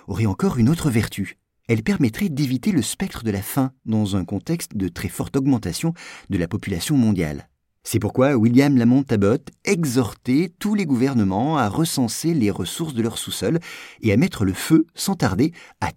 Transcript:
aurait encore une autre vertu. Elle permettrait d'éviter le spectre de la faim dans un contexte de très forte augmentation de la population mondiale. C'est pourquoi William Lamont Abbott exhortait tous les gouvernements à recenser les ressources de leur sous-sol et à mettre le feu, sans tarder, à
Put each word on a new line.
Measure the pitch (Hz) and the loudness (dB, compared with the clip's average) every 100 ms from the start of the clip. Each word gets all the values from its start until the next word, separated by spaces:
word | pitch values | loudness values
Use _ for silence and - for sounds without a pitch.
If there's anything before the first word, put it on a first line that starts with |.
| - | -8
aurait | 87 113 | -2 0
encore | 92 196 120 | 0 0 2
une | 113 | 2
autre | 165 156 | 2 2
vertu. | 113 87 - 95 - _ _ - | 0 -2 -4 -10 -10 _ _ -2
Elle | 113 | -2
permettrait | 110 190 123 - 202 | 0 0 0 0 -4
d'éviter | 139 139 127 214 | -2 -2 0 0
le | 175 | 0
spectre | 107 - 190 - | -2 -4 -8 -4
de | 110 | -4
la | 98 | -4
faim | - 143 131 - - | -4 -2 -2 -4 -2
dans | 110 104 98 | 0 0 -2
un | 85 | -2
contexte | 101 - 170 - 107 | -6 -4 -6 -4 -4
de | 90 | -4
très | - - | -4 -8
forte | - - 139 | -8 -4 -2
augmentation | 135 123 90 - 165 170 - - - | 0 0 -2 -4 -4 -4 -12 -20 -6
de | 98 | -2
la | 85 | -2
population | 107 - 87 - 143 | -4 -6 -6 0 2
mondiale. | 113 92 78 71 - _ _ _ | 4 2 -2 -4 -12 _ _ _
C'est | - 110 | -4 -2
pourquoi | 101 - 135 135 | 0 2 2 4
William | 113 120 143 131 | 4 6 4 4
Lamont | 117 131 135 | 6 4 2
Abbott | 110 98 143 - - - | 2 2 2 -4 -8 -2
exhortait | 175 156 120 107 - - 135 190 - | 0 0 0 -2 -4 -2 0 0 -4
tous | 208 | -2
les | 208 165 | -2 0
gouvernements | 123 135 123 95 95 139 156 | 0 2 2 2 2 0 0
à | 104 | 0
recenser | 143 165 - 117 - 156 | 0 -2 0 -2 -2 -2
les | 165 101 | 0 0
ressources | 90 90 - 160 120 | 0 -6 -6 -6 -2
de | |
leur | 113 - | -4 -4
sous-sol | - - 92 165 - - - - | -8 -4 -2 -2 -4 -16 -18 -4
et | 110 | 2
à | 104 | 4
mettre | 277 - | 2 2
le | 95 | -2
feu, | 92 - 160 - - | 0 2 2 2 -4
sans | - | -6
tarder, | 185 113 92 165 - - _ | 0 0 2 0 -2 -18 _
à | - | -8